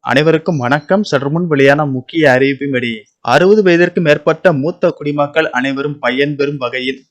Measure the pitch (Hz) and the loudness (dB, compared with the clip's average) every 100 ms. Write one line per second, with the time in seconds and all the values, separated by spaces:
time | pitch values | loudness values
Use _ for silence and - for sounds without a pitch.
0 | 127 127 156 160 - 156 120 147 - 190 | 0 0 2 0 0 -4 -2 -2 0 -2
1 | 208 139 135 160 180 143 139 143 147 127 | 0 -2 -2 -4 -2 2 4 4 0 -4
2 | - 165 147 127 135 139 143 127 120 110 | -6 0 2 4 2 -2 -4 -4 -4 -8
3 | 104 _ - 135 180 214 190 170 175 175 | -14 _ 0 2 4 4 4 4 2 0
4 | 160 147 - 156 185 147 147 175 180 - | 0 2 0 0 0 0 -4 -2 -4 -2
5 | 147 147 143 151 160 127 135 135 147 143 | -6 -2 -2 -2 -2 -2 -4 -4 -6 -4
6 | 123 127 147 143 143 147 120 127 127 127 | -4 -2 -2 -2 -4 -4 -6 -6 -6 -8
7 | _ | _